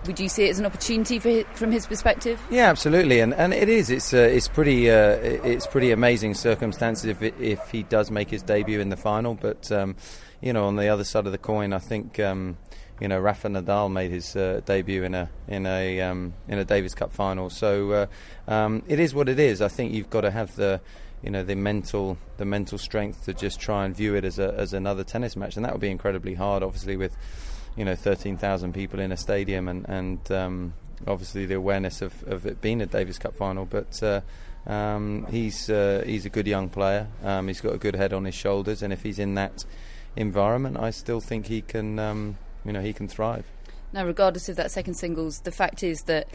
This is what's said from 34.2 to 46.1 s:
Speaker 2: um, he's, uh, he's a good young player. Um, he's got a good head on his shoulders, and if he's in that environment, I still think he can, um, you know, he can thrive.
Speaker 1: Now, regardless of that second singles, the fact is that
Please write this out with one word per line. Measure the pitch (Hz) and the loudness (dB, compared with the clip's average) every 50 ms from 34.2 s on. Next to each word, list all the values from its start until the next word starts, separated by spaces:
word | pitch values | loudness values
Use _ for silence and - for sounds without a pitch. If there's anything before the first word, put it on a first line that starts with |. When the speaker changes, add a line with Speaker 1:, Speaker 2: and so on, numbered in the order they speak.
| - - - - - - - - - | -2 -6 -12 -14 -14 -14 -14 -12 -8
Speaker 2:
um, | - 104 104 104 104 104 104 107 104 104 107 - - | -6 -4 -2 -2 -2 -2 -2 -2 -4 -4 -6 -6 -4
he's, | 107 117 113 107 104 - - - | -4 -2 -2 -2 -4 -6 -2 0
uh, | 110 104 101 101 98 98 - | 2 4 4 4 2 2 0
he's | - 110 107 90 | -2 -4 -4 -4
a | 101 | -4
good | - 110 101 | -2 -2 0
young | 104 104 95 95 92 | 0 0 0 -2 -4
player. | - 98 98 98 98 104 107 107 107 - - | -2 0 2 2 2 0 -2 -4 -10 -8 -4
Um, | 98 98 95 92 95 | -2 -2 -2 -2 -4
he's | 95 - - | -6 -4 -4
got | 107 113 | -4 -4
a | 104 | -2
good | - 104 95 | -2 -2 0
head | 95 98 95 90 | 0 0 0 0
on | 95 95 | -2 -4
his | 95 92 | -4 -6
shoulders, | - - 104 101 98 98 104 107 101 104 | -4 -2 0 0 0 0 -2 -4 -2 -2
and | 101 95 | -4 -4
if | 92 - | -4 -6
he's | 107 101 101 | -6 -4 -2
in | 101 98 98 | -2 -2 0
that | 98 98 95 - - - - - - - - - - - - - | 0 -2 -2 -4 -10 -12 -12 -12 -14 -14 -14 -14 -14 -14 -12 -6
environment, | - 110 104 90 101 98 104 113 127 135 131 135 123 | -4 -4 0 2 2 4 4 4 2 0 -2 -2 -2
I | 113 113 | -4 -4
still | 110 - - - 117 113 | -4 -6 -4 -4 -4 -4
think | 110 - 117 110 104 | -4 -4 -6 -6 -4
he | - 110 110 104 | -4 -4 -6 -6
can, | - - 113 107 107 107 107 | -4 -4 -4 -4 -2 -2 -2
um, | 107 107 107 107 107 104 101 98 - - - - - | -2 -2 -2 -4 -6 -6 -8 -10 -12 -14 -14 -10 -8
you | 107 104 | -6 -4
know, | 101 95 | -4 -4
he | 107 107 | -4 -4
can | - 107 98 | -6 -8 -8
thrive. | - - 107 113 117 - - - - - - - - - - - - | -4 -2 -2 -2 -2 -4 -8 -10 -14 -16 -16 -14 -14 -14 -12 -8 -6
Speaker 1:
Now, | 196 190 | -4 -2
regardless | 175 170 - 196 190 175 180 - - | -2 2 4 4 4 4 0 -6 -6
of | 180 | -4
that | 170 165 - | -4 -4 -2
second | - 202 175 185 175 | -2 -4 -4 -4 -6
singles, | - - 175 165 160 160 160 143 - | -4 -4 -4 -2 -2 -2 -4 -4 -6
the | - 180 170 | -6 -8 0
fact | - 196 165 - - - | 0 0 0 0 -2 -4
is | 175 165 151 - | -2 -2 -4 0
that | - | 0